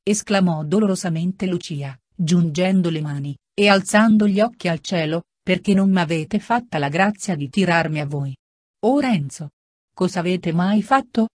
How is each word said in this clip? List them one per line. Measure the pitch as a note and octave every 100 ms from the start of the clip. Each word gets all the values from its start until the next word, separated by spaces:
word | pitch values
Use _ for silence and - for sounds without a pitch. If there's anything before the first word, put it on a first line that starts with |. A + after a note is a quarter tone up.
esclamò | G3 G#3 - G3 F3+ D#3
dolorosamente | D3+ F#3+ G#3 F#3 F#3 D#3+ F3 F#3+ F#3
Lucia, | E3+ - C#3+ C#3 C3 _ -
giungendo | D#3+ F3 E3+ D3+ F#3 F#3+ E3+
le | D#3
mani, | D3+ C#3+ C#3+ C#3 _
e | - G3+
alzando | G3 F#3+ G#3 A3+ G#3+ G#3
gli | G3
occhi | A#3 - F3+
al | D#3+
cielo, | - F3 D#3 E3 - _
"perché | - F3+ -
non | F#3+ G3
m'avete | F#3 D#3+ E3 D3+ G#3
fatta | - A#3+ A#3+ D3+
la | C#3
grazia | E3 G3+ G#3 - D#3
di | C#3+
tirarmi | G3 F3+ E3+ D#3+ D3+
a | C#3+
voi? | C#3+ C#3 C3 _ _ _ -
Oh | A3+ C#4+
Renzo! | C4 F#3 C#3 - D3+ _ _ _ _
Cosa | - F3+ F#3
avete | F3 F3+ F3
mai | E3 F#3 G#3+
fatto? | G3 C4+ - A3+ A3+